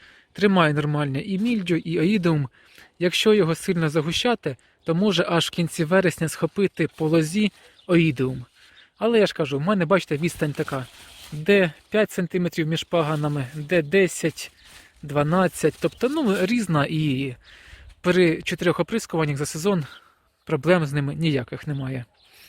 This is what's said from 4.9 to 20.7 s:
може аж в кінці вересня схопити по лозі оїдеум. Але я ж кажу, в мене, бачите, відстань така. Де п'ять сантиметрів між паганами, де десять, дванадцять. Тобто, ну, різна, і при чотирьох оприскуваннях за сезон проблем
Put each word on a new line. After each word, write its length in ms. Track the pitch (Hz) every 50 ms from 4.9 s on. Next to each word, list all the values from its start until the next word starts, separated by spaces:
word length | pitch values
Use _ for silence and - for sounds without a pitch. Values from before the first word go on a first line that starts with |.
| 160
може 300 | 175 208 214 180 170 - -
аж 180 | 170 165 -
в 20 | -
кінці 340 | - 180 170 156 - - 160
вересня 460 | 151 185 190 185 170 - - 160 147
схопити 580 | - - 170 151 - 202 196 175 - - 160
по 200 | - _ - 160
лозі 440 | 151 165 165 156 151 175 214 214 196 _ _ _ - _ _ -
оїдеум. 580 | - 175 170 165 160 127 135 127 131 127 127 120 _ _ _ - - _ - - _ _
Але 220 | - 208 233 233 220
я 60 | 196
ж 80 | - -
кажу, 240 | - 160 131 143
в 40 | 135
мене, 240 | 151 190 214 190 170
бачите, 320 | 151 196 175 - - 156
відстань 360 | 143 170 165 - - 165 147 135
така. 320 | - 151 - 143 131 123 - - - - - - - - -
Де 400 | 156 151 156 202 202 196 185 160 - - _ -
п'ять 220 | - 214 208 -
сантиметрів 560 | - 190 180 - - 180 180 165 - 175 156
між 160 | 156 165 151 -
паганами, 640 | - 180 170 151 147 160 147 151 147 147 143 131 123 151
де 280 | 151 147 143 185 170
десять, 720 | 151 143 185 196 190 165 - - - 156 - - - - _ _ _ - - - - - _ -
дванадцять. 720 | - 143 139 147 147 151 170 190 185 175 - - - 151 - -
Тобто, 300 | - 160 - - - 254
ну, 360 | 302 330 285 208 196 185 185
різна, 400 | 185 240 240 202 175 160 147 139 -
і 460 | 160 156 156 147 131 131 139 131 123 - _ - - - - - - - - - - _
при 400 | - 180 175 185 180 165 160 165
чотирьох 380 | - - 180 - 180 175 - -
оприскуваннях 580 | 165 - 226 220 - - - 160 160 147 143
за 80 | 135 147
сезон 400 | - - 156 160 208 196 170 135 - - - _ _ _ _ _ _ _ _ -
проблем 400 | - 160 135 131 160